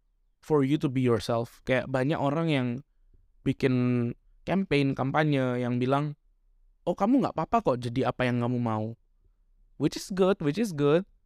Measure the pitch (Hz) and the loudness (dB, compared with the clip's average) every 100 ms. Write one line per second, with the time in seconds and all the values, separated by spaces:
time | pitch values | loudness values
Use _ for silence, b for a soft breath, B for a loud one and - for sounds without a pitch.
0 | _ _ _ _ - 151 135 151 147 127 | _ _ _ _ 0 2 2 0 0 0
1 | 127 113 - 117 117 - - 127 - 131 | 2 2 0 -2 -4 -6 -2 0 0 -2
2 | 131 160 139 143 165 143 123 120 - _ | 0 0 0 0 0 0 -2 -6 -12 _
3 | _ _ _ _ - 131 135 127 123 123 | _ _ _ _ -4 0 2 2 2 0
4 | 117 - _ _ - 180 196 143 139 131 | -2 -6 _ _ -4 -2 0 2 0 0
5 | 135 143 156 139 127 123 123 123 127 139 | -2 0 2 2 0 -2 -2 -2 0 0
6 | 151 147 _ _ _ _ _ _ - 175 | -2 -8 _ _ _ _ _ _ -6 0
7 | 202 269 180 - 160 233 170 123 120 120 | 2 2 2 -2 -2 0 2 0 -2 -2
8 | 120 - 127 120 120 123 120 110 110 113 | -2 0 0 0 0 -2 -2 -2 -4 -10
9 | _ _ _ _ _ _ _ - 147 - | _ _ _ _ _ _ _ -4 -4 -4
10 | - 190 185 196 147 156 233 151 143 160 | -6 0 2 2 -2 -2 -4 0 2 2
11 | 196 _ | 0 _